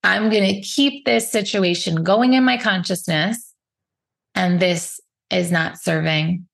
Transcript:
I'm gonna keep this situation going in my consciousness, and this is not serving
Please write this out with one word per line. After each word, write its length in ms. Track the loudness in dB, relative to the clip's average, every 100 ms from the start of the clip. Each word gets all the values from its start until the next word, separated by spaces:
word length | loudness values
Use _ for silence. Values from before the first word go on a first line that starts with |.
I'm 260 | 0 0 2
gonna 320 | 2 2 -2
keep 440 | -4 0 0 0 0
this 260 | 0 0
situation 720 | -4 -2 0 0 0 -2 -2
going 300 | 2 4 4
in 100 | 4
my 140 | 4 2
consciousness, 960 | 0 -2 -2 -6 -2 -2 0 -4 -10 _ _ _ _ _ _ _ _ -2
and 240 | 0 2
this 400 | 2 0 -6 -14 _ _ _
is 180 | -2 0
not 300 | 0 -2 -4
serving 680 | -2 -2 0 0 0 -4 -8